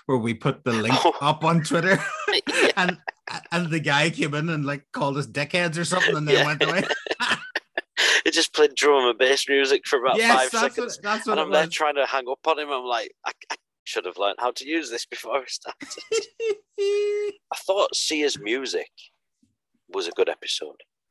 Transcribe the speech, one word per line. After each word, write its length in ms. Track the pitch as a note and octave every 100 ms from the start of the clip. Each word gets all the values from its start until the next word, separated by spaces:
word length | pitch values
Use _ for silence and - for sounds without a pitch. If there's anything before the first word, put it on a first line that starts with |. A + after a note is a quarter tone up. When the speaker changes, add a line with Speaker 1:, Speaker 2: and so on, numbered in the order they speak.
| -
Speaker 1:
where 120 | B2+
we 160 | A2+
put 300 | A2+ C#3 -
the 100 | B2+
link 200 | A2+ A2 C3
Speaker 2:
<laughs> 80 | E3+
Oh. 80 | -
Speaker 1:
up 220 | C#3+ D#3
on 200 | D#3+ E3
Twitter, 340 | D3+ E3+ F3 F#3 - -
Speaker 2:
<laughs> 180 | - - -
Yeah. 240 | - G#4 -
Speaker 1:
and, 200 | F3+ E3+ - - - E3 -
and 180 | E3+ F3
the 80 | D#3+
guy 300 | D3+ C#3+ D#3+
came 240 | B3 D#3+
in 160 | D3 E3
and, 160 | D#3 C#3
like, 200 | C#3+ -
called 240 | - C#3+ C#3
us 80 | B2
dickheads 500 | A#2+ C#3+ F3+ F3 D#3+
or 60 | E3+
something, 300 | F3+ F3 D#3
and 120 | D3+
then 80 | C3+
Speaker 2:
Yeah. 100 | C#3+
Speaker 1:
went 180 | D3
away. 200 | D3 F3 G#3+ - - -
Speaker 2:
<laughs> 180 | A#3+ - - - - - - - - - E3
It 80 |
just 200 | D#3 D#3
played 220 | - D3+ C3
drum 320 | C#3+ C#3 B2
and 100 | A2+
bass 300 | C3 C#3 -
music 400 | C#3 C3+ C3+ -
for 120 | C#3
about 140 | B2+ G#3
Speaker 1:
Yes, 160 | A#3
Speaker 2:
five 180 | - B3+
Speaker 1:
that's 240 | A#3 A#3 -
Speaker 2:
seconds. 200 | A#3+ -
Speaker 1:
what, 60 |
that's 220 | G#3 A3 A3+
what 60 |
Speaker 2:
And 60 | D#3+
Speaker 1:
it 40 |
Speaker 2:
I'm 80 | D3
there 140 | D3+ E3
Speaker 1:
was. 80 |
Speaker 2:
trying 220 | - D3+ C#3+
to 100 | C3
hang 220 | C3 B2
up 160 | C3+ D#3+
on 140 | D3+
him. 100 | D3
I'm 140 | C3
like, 300 | B2 A#2 G#2 - -
"I, 60 | - -
I 60 | - _ _ -
should 200 | A2 F2+
have 120 | E2+
learned 180 | G2+ -
how 120 | A#2+
to 160 | A#2+ C3+
use 220 | E3 C3+
this 140 | A#2 -
before 320 | A#2+ A2+ C3+
I 60 | B2
started." 400 | - - - - - -
Speaker 1:
<laughs> 680 | A4 - _ A4+ G#4 _ -
Speaker 2:
I 760 | G4+ G4+ G#4 G#4 G#4 - _ -
thought 400 | - G3 E3+ -
Sia's 420 | - D#3 D3 -
music 520 | G#2 B2+ B2+ F2 - - - _ _ _ _ _ _ _ _
was 200 | F#2+ E2+
a 40 |
good 160 | - E2+
episode. 460 | D#2 - - D2+ D2 - _ _